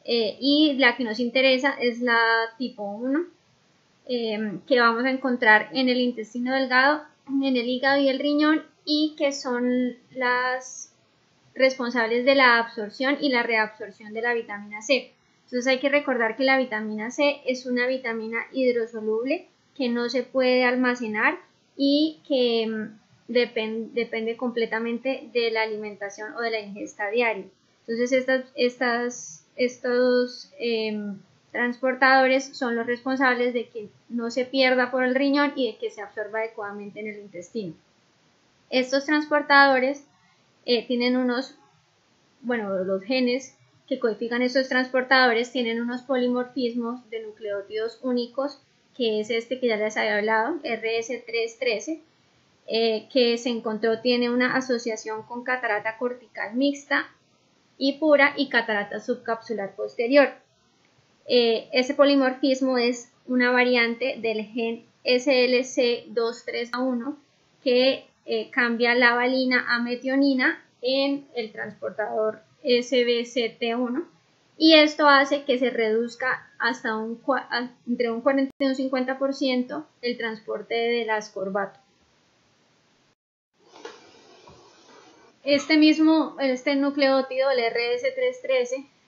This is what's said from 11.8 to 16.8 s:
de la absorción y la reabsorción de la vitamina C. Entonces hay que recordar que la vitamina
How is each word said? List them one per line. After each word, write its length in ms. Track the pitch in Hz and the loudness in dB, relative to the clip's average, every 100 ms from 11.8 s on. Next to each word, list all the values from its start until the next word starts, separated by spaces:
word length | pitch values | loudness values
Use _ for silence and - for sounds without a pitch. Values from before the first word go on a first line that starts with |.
| 240 240 220 240 254 | -6 -4 -2 0 2
de 80 | |
la 240 | 277 254 233 | 4 4 4
absorción 580 | 214 - 208 - 262 285 | 0 -6 -10 -4 -2 -2
y 120 | 285 | 0
la 120 | 247 | 0
reabsorción 680 | 233 226 214 - 202 - 214 | 0 0 -2 -6 -16 -16 -14
de 80 | 220 | -6
la 140 | 240 | -2
vitamina 480 | 233 226 202 208 208 | -2 -4 -10 -12 -8
C. 320 | 220 285 - _ _ _ | -2 -2 -2 _ _ _
Entonces 220 | _ 247 254 | _ -4 0
hay 100 | 262 | 0
que 100 | 277 | 2
recordar 480 | 285 285 247 226 220 | 0 0 0 0 0
que 80 | |
la 140 | 269 269 | 2 2
vitamina 520 | 254 214 | 0 -4